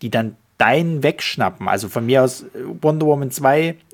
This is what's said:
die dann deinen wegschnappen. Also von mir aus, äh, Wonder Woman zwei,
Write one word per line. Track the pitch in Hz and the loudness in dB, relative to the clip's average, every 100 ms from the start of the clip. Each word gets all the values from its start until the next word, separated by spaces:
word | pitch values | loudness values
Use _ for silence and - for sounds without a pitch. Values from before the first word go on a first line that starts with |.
die | 117 | -4
dann | 117 113 - _ - | -2 -4 -8 _ 0
deinen | 113 143 170 160 | 2 4 2 0
wegschnappen. | 143 - - - 101 - 95 | 0 -2 -4 -2 -2 -2 -2
Also | 95 101 | -2 -2
von | 127 117 | -4 2
mir | 131 | 4
aus, | 127 - | 2 0
äh, | - 110 135 170 | -12 -12 -12 -2
Wonder | 156 156 151 | 0 2 2
Woman | 143 135 | 2 -2
zwei, | - 139 147 165 165 _ | 0 2 2 0 -4 _